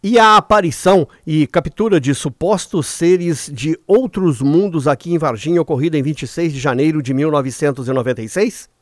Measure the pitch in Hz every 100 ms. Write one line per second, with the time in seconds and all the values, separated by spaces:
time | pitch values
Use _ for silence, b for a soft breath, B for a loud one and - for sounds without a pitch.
0 | 196 233 220 214 - 214 175 - 180 190
1 | 147 b - 156 143 - 151 - 220 180
2 | 131 139 151 - 170 202 - 185 143 -
3 | 170 180 175 165 - 139 147 165 - 208
4 | 262 - 180 123 135 160 202 165 139 139
5 | 170 170 151 113 147 170 156 135 160 156
6 | 139 156 127 - 170 139 139 123 151 156
7 | 127 135 156 151 135 123 147 135 123 131
8 | 120 117 110 - 220 - - _